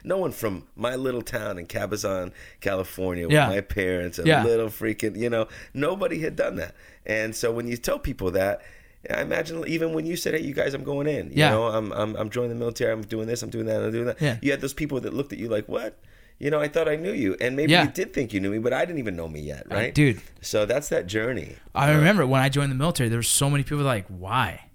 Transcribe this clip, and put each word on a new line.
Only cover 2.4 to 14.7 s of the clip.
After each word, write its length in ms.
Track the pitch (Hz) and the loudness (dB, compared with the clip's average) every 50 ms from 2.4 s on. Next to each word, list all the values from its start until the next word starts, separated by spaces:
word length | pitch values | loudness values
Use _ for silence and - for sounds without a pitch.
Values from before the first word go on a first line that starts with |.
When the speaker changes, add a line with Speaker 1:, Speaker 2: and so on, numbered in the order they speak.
| - - - - | -20 -20 -20 -6
Speaker 1:
California, 640 | - 98 98 95 95 - - - 92 92 90 87 85 82 | -4 -2 -2 0 -2 -4 -4 -4 -2 -2 -2 -2 0 4
with 60 | 147 | 4
Speaker 2:
Yeah. 120 | 151 139 95 | 4 4 4
Speaker 1:
my 140 | 95 101 | 2 0
parents, 560 | 101 - - 101 95 90 92 90 87 87 - - | -2 -2 -2 0 0 0 0 0 -2 -4 -4 0
a 40 | 85 | 2
Speaker 2:
Yeah. 180 | 160 156 139 117 | 4 4 6 6
Speaker 1:
little 240 | 117 117 113 113 107 | 4 4 4 2 0
freaking, 460 | - - - 110 107 - - 110 90 101 | -4 -4 -4 -4 -2 0 -2 -2 -2 -2
you 120 | 117 120 | -2 0
know, 180 | 117 113 110 - - - - - - | 0 0 0 -2 -6 -14 -18 -10 -4
nobody 460 | 135 143 160 185 202 190 170 165 165 | -2 0 0 0 0 -2 -2 -2 -2
had 140 | 160 160 - | -4 -4 -2
done 200 | 160 180 196 190 - | -2 -2 -2 -2 -4
that. 180 | 80 87 - - - - - - _ | -6 -8 -10 -16 -20 -20 -20 -16 _
And 280 | - 107 110 110 113 117 | -2 -2 0 0 -2 -4
so 160 | - - 117 | 0 0 0
when 160 | 113 117 120 120 | 0 0 -2 -4
you 100 | 120 120 | -4 -4
tell 220 | - - 185 - | -2 -2 -2 0
people 320 | - 160 120 - 95 92 | -2 -4 -4 -2 -2 0
that, 300 | 85 95 95 98 104 - - - - - - - - - - - | 2 2 2 2 0 -2 -6 -14 -20 -20 -20 -20 -20 -18 -8 -6
I 120 | - - | -4 -2
imagine 420 | - 156 - 170 165 160 165 165 - - | -2 0 0 -2 -2 -4 -6 -6 -4 -2
even 260 | 160 160 160 165 160 | 0 0 0 0 0
when 120 | 160 156 | -2 -2
you 100 | 165 180 | -2 -4
said, 180 | 165 - 170 - | -2 -2 -2 -2
"Hey, 80 | 160 | -2
you 120 | 165 147 139 | -4 -4 -2
guys, 200 | 156 151 139 135 | 0 0 0 0
I'm 100 | 135 135 | -4 -4
going 240 | 139 143 139 143 151 | -4 -2 -2 0 0
in. 200 | 147 120 85 - | -2 -2 -4 -2
You 60 | - 143 | 0 2
Speaker 2:
Yeah. 120 | 151 147 | 4 4
Speaker 1:
know, 140 | 113 110 117 113 | 4 4 2 2
I'm, 240 | 110 110 110 101 - | 0 0 -2 -2 -2
I'm, 220 | - 107 110 104 | -2 -2 -2 -2
I'm 140 | - 107 107 | -4 -4 -2
joining 200 | - 123 123 120 | -2 -2 -2 -2
the 60 | 117 | -2
military. 360 | 117 120 120 113 - 123 113 | -2 -4 -4 -2 0 0 0
I'm 100 | 113 110 107 | 0 -2 -4
doing 240 | 101 113 110 110 113 | -6 -4 -4 -2 -2
this. 140 | 120 120 - | -4 -4 -4
I'm 60 | 110 | -6
doing 160 | - 113 110 110 | -4 -4 -2 0
that. 140 | 110 107 107 | 0 0 0
I'm 80 | 110 | 0
doing 140 | 110 117 120 | 0 0 -2
that." 160 | 123 - - | -2 -2 0
Speaker 2:
Yeah. 160 | 156 143 113 113 | 0 0 0 0
Speaker 1:
You 100 | - 139 | 0 0
had 100 | 139 120 | 0 0
those 120 | 120 139 | -2 -6